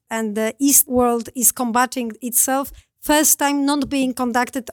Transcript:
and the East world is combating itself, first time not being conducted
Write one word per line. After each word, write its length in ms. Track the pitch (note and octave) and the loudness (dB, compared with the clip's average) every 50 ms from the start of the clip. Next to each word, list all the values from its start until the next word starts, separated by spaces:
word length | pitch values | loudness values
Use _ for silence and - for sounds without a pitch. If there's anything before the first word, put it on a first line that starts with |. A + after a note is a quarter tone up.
| _ - | _ -8
and 280 | A3+ A3+ A3 G#3+ G3+ | -6 -4 -4 -2 -2
the 180 | A3 A3 A3 A3 - | -2 -2 -2 -2 0
East 300 | C#4 C#4+ C4 - - D4 | 2 4 4 4 4 2
world 400 | B3 B3 B3 A#3+ A#3+ A#3 A3+ - - | 2 2 2 2 2 -2 -4 -8 -6
is 160 | C4 A3+ - | -2 -2 0
combating 640 | - - B3+ A#3 G#3+ B3 B3+ A#3+ - C4 A#3 A3+ A3 - | 0 0 -2 0 2 0 0 0 0 -4 -6 -6 -8 -10
itself, 500 | - A#3+ A3+ - - C4+ C4 C4+ C#4 - - - - _ _ _ | -8 -4 -2 0 0 0 0 -2 -2 -6 -10 -18 -20 _ _ _
first 380 | - - D4+ D4+ D4+ - - - | -2 2 2 4 4 4 2 2
time 280 | D4 C#4+ C#4+ C#4+ C#4 | 0 0 0 0 0
not 220 | C#4 D4 D4 C4+ A3 | 0 0 0 -2 -2
being 260 | C#4+ C4+ C4 B3+ B3 | -2 -2 -2 -2 -2
conducted 560 | - B3+ B3 A3+ B3 B3 B3 - C4+ A3+ - | -2 -2 0 0 0 0 -2 -4 -10 -8 -6